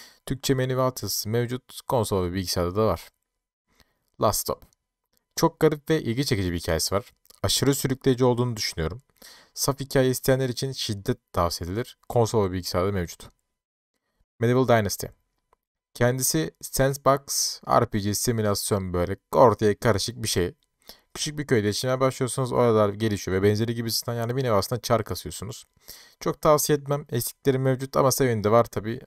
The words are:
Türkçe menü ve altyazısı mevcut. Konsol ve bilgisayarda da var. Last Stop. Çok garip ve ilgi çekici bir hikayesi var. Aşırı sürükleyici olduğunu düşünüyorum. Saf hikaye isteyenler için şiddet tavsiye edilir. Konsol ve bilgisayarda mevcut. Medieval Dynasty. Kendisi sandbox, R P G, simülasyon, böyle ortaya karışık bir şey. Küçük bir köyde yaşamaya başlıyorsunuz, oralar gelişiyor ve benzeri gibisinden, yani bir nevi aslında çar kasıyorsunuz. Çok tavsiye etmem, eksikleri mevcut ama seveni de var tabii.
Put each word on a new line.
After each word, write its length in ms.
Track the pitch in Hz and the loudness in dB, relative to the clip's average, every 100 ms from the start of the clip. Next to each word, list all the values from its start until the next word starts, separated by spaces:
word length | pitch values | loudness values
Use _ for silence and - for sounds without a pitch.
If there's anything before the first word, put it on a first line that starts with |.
| - _ - | -20 _ -8
Türkçe 280 | 131 - | -4 0
menü 240 | 131 127 127 | 0 0 0
ve 40 | |
altyazısı 480 | 127 - 107 - 104 | 0 -2 -6 -6 -2
mevcut. 520 | 117 120 123 - - - | -2 -2 -4 -10 -14 -4
Konsol 360 | 131 104 98 | -2 0 0
ve 100 | 90 | 0
bilgisayarda 420 | 92 90 - 87 95 | -2 -2 -2 0 2
da 120 | 110 | 0
var. 220 | 87 - _ _ _ _ _ _ _ _ _ _ - | 0 -6 _ _ _ _ _ _ _ _ _ _ -2
Last 180 | 113 - | 0 0
Stop. 240 | - - - _ _ _ _ _ _ - | -4 -6 -10 _ _ _ _ _ _ -2
Çok 240 | 165 - | -2 2
garip 300 | 156 151 - | 0 0 -2
ve 120 | 160 | -2
ilgi 240 | - 117 143 | -2 -4 -2
çekici 260 | 104 90 | 0 0
bir 80 | 85 | -2
hikayesi 360 | - 80 - 98 | -2 -2 0 -2
var. 160 | - _ _ _ | -4 _ _ _
Aşırı 320 | 104 - 127 139 | -2 2 2 2
sürükleyici 500 | 139 131 139 120 127 | 0 0 0 2 2
olduğunu 300 | 120 123 110 | 2 0 -4
düşünüyorum. 460 | - - 78 123 - _ - - _ | -6 -4 -6 -6 -14 _ -20 -20 _
Saf 260 | - - 139 | -6 -4 -2
hikaye 300 | 135 139 131 | 0 2 2
isteyenler 400 | 127 - 131 131 | 2 2 2 0
için 220 | 117 135 | -4 -6
şiddet 640 | 131 - 104 98 - _ | -6 -6 -4 -4 -4 _
tavsiye 360 | - 87 - 85 | -2 0 -2 -6
edilir. 280 | 98 - - - | -6 -8 -12 -2
Konsol 400 | 120 110 113 98 | 0 2 2 0
ve 20 | |
bilgisayarda 400 | 92 85 90 95 | -2 -4 -2 0
mevcut. 380 | 101 85 - - _ _ _ _ _ _ _ _ _ _ - | 0 -4 -8 -20 _ _ _ _ _ _ _ _ _ _ -2
Medieval 280 | 117 123 123 | 2 4 4
Dynasty. 400 | 117 101 - - - _ _ _ _ _ _ _ | 2 2 -4 -10 -14 _ _ _ _ _ _ _
Kendisi 580 | - 120 131 127 160 160 - | 0 0 0 0 -2 -4 -8
sandbox, 1000 | - - 135 135 131 139 - - - - - | -6 0 0 2 2 0 0 -4 -4 -6 0
R 180 | 131 120 | 2 2
P 140 | 107 | 0
G, 140 | 101 | -2
simülasyon, 800 | 101 - 113 107 101 - 104 92 | -2 -2 0 0 -2 -2 -2 -2
böyle 240 | 87 87 98 _ | -2 -2 -4 _
ortaya 480 | 147 127 104 107 101 | 6 6 6 2 2
karışık 440 | 120 101 - 120 | 2 0 -2 -6
bir 40 | 110 | -4
şey. 260 | 101 85 - _ _ - - _ | 0 -2 -4 _ _ -20 -20 _
Küçük 240 | - 156 151 | -10 -8 -6
bir 100 | 139 | 0
köyde 200 | 120 104 | 0 2
yaşamaya 320 | 101 127 131 | -2 -2 0
başlıyorsunuz, 520 | 131 - 123 - 127 | 0 0 -4 -2 -2
oralar 380 | 127 120 110 104 | 2 4 4 2
gelişiyor 480 | 101 110 101 - 95 | 0 -2 -2 -2 2
ve 60 | |
benzeri 320 | 101 104 113 117 | 2 2 0 -4
gibisinden, 420 | 117 - - 117 | -4 -4 -4 -4
yani 180 | 117 127 | -4 -2
bir 80 | |
nevi 100 | 127 | 0
aslında 280 | 104 - 120 | 0 0 -4
çar 220 | - 113 | 0 0
kasıyorsunuz. 600 | 104 90 87 - 98 - - _ - - - - | 0 -8 -10 -12 -12 -14 -20 _ -20 -20 -20 -8
Çok 220 | 175 156 | -6 0
tavsiye 360 | 165 151 - 147 | 4 4 2 0
etmem, 280 | 135 143 147 | 0 -6 -4
eksikleri 480 | 120 - - 139 131 | -6 -6 -4 0 0
mevcut 400 | 135 131 135 143 | 0 -2 -2 0
ama 140 | 139 | 2
seveni 320 | - 131 113 | 2 2 2
de 80 | 101 | 4
var 140 | 117 113 | 4 4
tabii. 360 | - 101 123 | -2 -6 -8